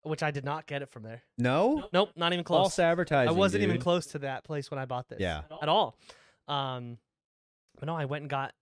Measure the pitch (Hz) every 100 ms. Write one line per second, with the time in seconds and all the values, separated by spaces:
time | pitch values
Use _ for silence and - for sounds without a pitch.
0 | 151 156 156 143 135 151 - 143 139 -
1 | 110 117 _ - 123 139 214 302 - 180
2 | 208 - 170 175 170 170 190 - 170 170
3 | 170 143 135 170 196 202 208 175 123 175
4 | - 151 139 131 - 151 139 139 131 123
5 | 123 - 92 78 76 - 151 185 156 -
6 | - - _ _ - 143 135 127 120 120
7 | _ _ _ _ _ _ _ - 139 165
8 | 143 147 143 139 135 -